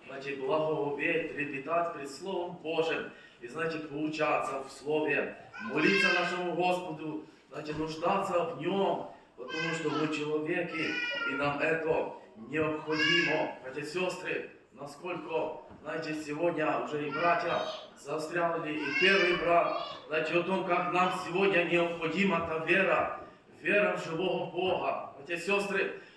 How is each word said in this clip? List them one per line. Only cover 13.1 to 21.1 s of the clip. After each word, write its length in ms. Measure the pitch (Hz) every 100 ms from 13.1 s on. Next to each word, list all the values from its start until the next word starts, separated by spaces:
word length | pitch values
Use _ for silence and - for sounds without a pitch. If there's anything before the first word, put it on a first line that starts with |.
| 170 147 156 156 -
Братья 180 | 131 143
и 40 | 151
сестры, 640 | 175 180 - 170 - - - -
насколько, 880 | - 143 - 180 170 156 160 - - - -
знаете, 300 | 147 160 156
сегодня 680 | 151 147 147 170 151 156 139
уже 240 | 123 147 143
и 40 |
братья 480 | - 170 170 170 160 - - - -
заостряли, 760 | 139 156 156 175 170 165 151
и 260 | 151 143 -
первый 380 | 185 196 175 170
брат, 440 | 165 170 156 - - - -
знаете, 320 | 156 160 170
о 40 |
том, 220 | 175 190 180
как 280 | 175 175
нам 180 | 175 185